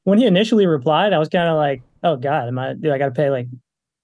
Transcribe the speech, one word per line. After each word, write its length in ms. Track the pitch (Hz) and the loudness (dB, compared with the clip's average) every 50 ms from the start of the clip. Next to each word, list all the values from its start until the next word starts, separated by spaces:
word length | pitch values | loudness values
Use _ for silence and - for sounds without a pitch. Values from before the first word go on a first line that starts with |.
| _ | _
when 140 | 190 196 214 | 0 2 4
he 80 | 262 | 4
initially 400 | 233 180 175 220 220 247 214 202 | 4 4 2 2 2 2 2 4
replied, 480 | 180 160 143 123 160 151 156 190 214 190 | 2 2 0 0 0 2 2 2 2 2
I 40 | 156 | 0
was 120 | 156 156 | 0 0
kinda 240 | - 185 170 170 160 | 0 0 0 0 0
like, 260 | 156 151 139 139 127 - _ _ _ - | 0 0 0 -2 -4 -8 _ _ _ -2
"Oh, 140 | 175 156 | -2 -2
God, 300 | 127 123 139 147 156 123 120 | 0 -2 -2 -2 -2 -2 -4
am 100 | 127 127 | -6 -6
I, 160 | 131 135 135 | -6 -6 -8
do 180 | - - 156 139 | -4 -4 -2 -2
I 60 | 135 | 0
gotta 140 | 143 135 123 | -2 -4 -2
pay, 180 | 139 151 139 | -2 0 0
like, 160 | 139 127 123 123 123 123 _ _ _ _ _ _ _ _ | 0 -2 -6 -8 -12 -18 _ _ _ _ _ _ _ _